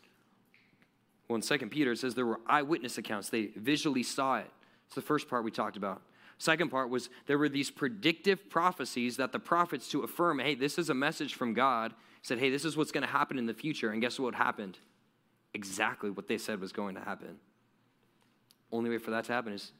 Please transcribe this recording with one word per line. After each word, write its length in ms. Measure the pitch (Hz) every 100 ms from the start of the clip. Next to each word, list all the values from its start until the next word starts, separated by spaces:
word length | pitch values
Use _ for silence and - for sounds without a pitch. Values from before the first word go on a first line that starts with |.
| _ _ _ _ _ _ _ _ _ _ _ _ -
Well, 80 | 113
in 60 |
Second 280 | - 147 113
Peter, 220 | 147 131
it 60 | 117
says 160 | 131
there 120 | 117 120
were 140 | 110 -
eyewitness 520 | 147 143 147 123 127
accounts. 300 | 110 104 98
They 180 | 117 104
visually 560 | 98 113 147 156 127
saw 360 | 117 - 135 120
it. 120 | 92 - - _ _
It's 80 |
the 80 | -
first 260 | - 147 -
part 160 | 123
we 60 | 113
talked 260 | 110 107 101
about. 260 | 98 92 - - - -
Second 320 | - 160 156
part 200 | 131 127
was 200 | 127 - - -
there 120 | 143
were 100 | 147
these 220 | 139 135
predictive 800 | - 139 104 139 170 196 190 -
prophecies 680 | 170 180 180 127 127 123 117
that 160 | 127
the 60 | 120
prophets, 500 | - 170 175 139 -
to 120 | 147
affirm, 380 | 113 - 175 143
"Hey, 140 | 131
this 240 | 135 143 180
is 120 | 160
a 40 |
message 400 | 131 147 160 139
from 200 | - 123
God," 400 | 110 135 120 113 - - -
said, 160 | - 117
"Hey, 120 | 135
this 140 | 139
is 120 | 156 147
what's 160 | 147
gonna 140 | 151 131
happen 320 | 135 147 135
in 80 | 117
the 80 |
future." 360 | 110 - 110 113
And 100 | 110
guess 180 | 120 120
what 160 | 127
happened? 440 | 104 123 117 98 - - _ _ _ _ _ _
Exactly 560 | 107 98 95 110 127 104
what 160 | 98 95
they 100 | 110
said 240 | 110 104
was 120 | 95
going 240 | - 101 95
to 40 |
happen. 380 | 98 98 - - _ _ _ _ _ _ _ _ _ _ _ _ _
Only 180 | 117 117
way 80 | 117
for 140 | 113
that 120 | 113 113
to 60 |
happen 200 | 123 117
is 180 | 101 -